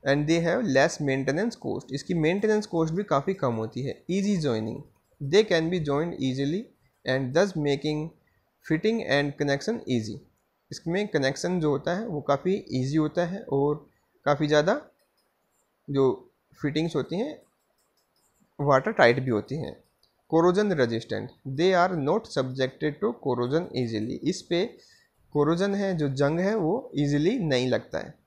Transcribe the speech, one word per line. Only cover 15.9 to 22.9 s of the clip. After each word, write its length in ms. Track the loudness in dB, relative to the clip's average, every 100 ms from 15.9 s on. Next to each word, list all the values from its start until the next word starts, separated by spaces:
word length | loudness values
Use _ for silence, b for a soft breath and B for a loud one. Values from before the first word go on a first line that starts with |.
| 2 2 2 -6 _ _ _
फिटिंग्स 360 | -4 -2 -2 -2
होती 240 | -4 -4
हैं 180 | -4 -8 _ _ _ _ _ _ _ _ _ _ _ _
वाटर 320 | 4 4 4
टाइट 260 | 4 6 6
भी 120 | 2
होती 240 | -2 -2 -8
हैं। 180 | -8 -12 _ _ _ _ _
Corrosion 420 | 2 4 4 0 2
resistant, 540 | 0 0 -6 -10 -10 -14 -12 0
they 140 | 2 4
are 200 | 2 0
not 300 | 0 0 -2
subjected 720 | -4 -4 -2 -4 -2 -6